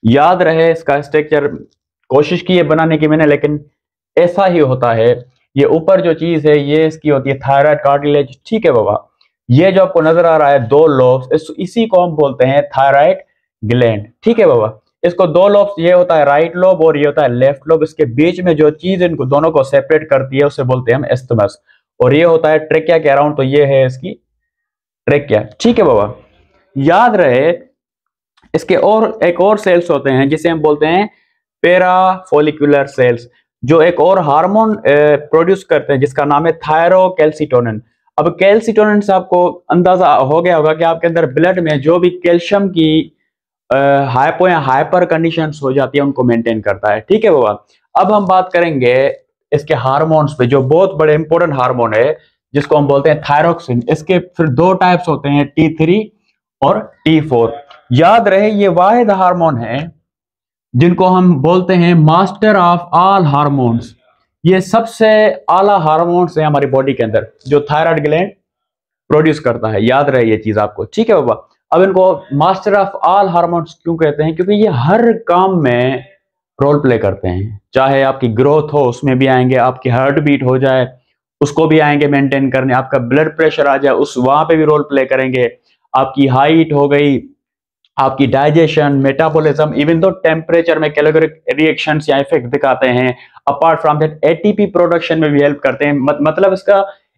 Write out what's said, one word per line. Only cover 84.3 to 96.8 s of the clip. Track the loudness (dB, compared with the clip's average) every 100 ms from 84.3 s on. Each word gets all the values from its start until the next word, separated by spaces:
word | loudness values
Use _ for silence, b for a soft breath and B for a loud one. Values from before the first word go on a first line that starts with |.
| 0 0
पे | 0
भी |
रोल | 2 0
प्ले | 0 -2 -2
करेंगे, | -2 -2 -2 -2 -4 _ _ _ -2
आपकी | -2 0 0
हाइट | 2 2 2 2
हो | 0 0
गई, | 2 0 0 -6 _ _ _ _ _ _ -4
आपकी | -4 0 -2
डाइजेशन, | 2 2 2 2 0 0
मेटाबॉलिज्म, | 0 -2 0 0 0 0 -2 -2
even | -2 0 0
though | 0 0
टेम्परेचर | -2 -2 0 0 0 -2
में | -2
कैलोरीज | 0 0 2 0 -4 -8
रिएक्शंस | -2 -2 -2 -4 -4 -2
या | -2
इफेक्ट | 0 -4 -2
दिखाते | -2 -2 0 0
हैं, | 0 -2 -4 B B -6
apart | -2 0 0
from | -2 -2
that | -2 -2
एटीपी | -2 0 -2 0 -2
प्रोडक्शन | 0 0 0 -2 -2
में | 0
भी | 2
हेल्प | 0 0
करते | -4 -2 -2
हैं। |
मत-, | -2 -2 -2
मतलब | -2 0 0
इसका | 0 0 0